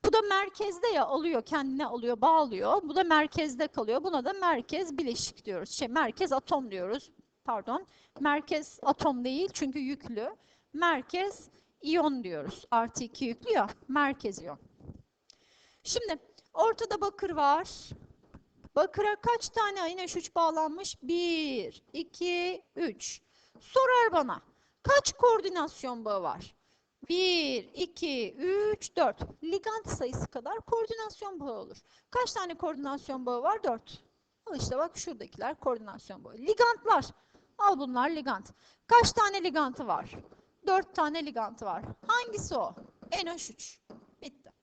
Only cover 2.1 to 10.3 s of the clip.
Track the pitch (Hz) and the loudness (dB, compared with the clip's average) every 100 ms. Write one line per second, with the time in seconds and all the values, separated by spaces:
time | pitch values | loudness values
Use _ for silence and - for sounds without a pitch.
2.1 | 240 262 320 285 190 208 381 330 311 359 | 4 6 6 4 0 2 2 2 0 4
3.1 | 311 302 - 302 247 302 - 214 254 349 | 4 4 0 -2 -2 -2 -2 0 0 0
4.1 | 320 262 392 359 285 240 311 359 277 285 | -2 -2 0 0 0 -2 -4 -4 -4 -4
5.1 | 233 - - - 185 190 - 262 240 262 | -4 -6 -10 -8 -8 -6 -6 -2 0 0
6.1 | - 359 269 - 302 247 190 180 247 - | 0 0 0 0 -2 -2 -6 -4 -4 -8
7.1 | _ _ _ - 226 - 269 381 _ _ | _ _ _ -6 -4 -2 -6 -6 _ _
8.1 | - 285 294 294 311 302 - 285 285 320 | -2 0 0 0 -4 -4 -4 0 2 2
9.1 | 247 247 269 370 - 277 285 262 277 - | 0 -2 -2 -4 -2 -4 -4 -4 -6 -8
10.1 | 226 247 | -6 -6